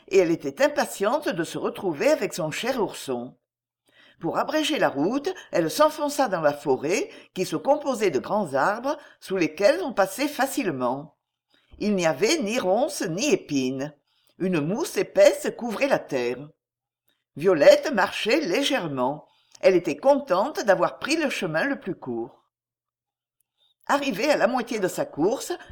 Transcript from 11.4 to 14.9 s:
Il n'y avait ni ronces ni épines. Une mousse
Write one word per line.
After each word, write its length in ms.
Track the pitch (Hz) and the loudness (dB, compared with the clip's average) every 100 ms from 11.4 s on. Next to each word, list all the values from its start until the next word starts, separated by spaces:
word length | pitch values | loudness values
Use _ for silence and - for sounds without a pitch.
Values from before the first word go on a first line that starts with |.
| _ _ _ - | _ _ _ -4
Il 160 | 214 196 | 0 2
n'y 100 | 165 | 2
avait 320 | 156 214 320 | 2 2 2
ni 220 | 202 240 | 0 -2
ronces 420 | 185 208 311 - | 0 0 0 -2
ni 320 | 220 175 285 | -4 -2 0
épines. 600 | 196 - 139 127 135 147 - _ _ _ - | 0 0 -2 -2 -2 -8 -10 _ _ _ -6
Une 240 | 185 170 | -2 0
mousse 360 | 151 226 392 | -2 -4 -4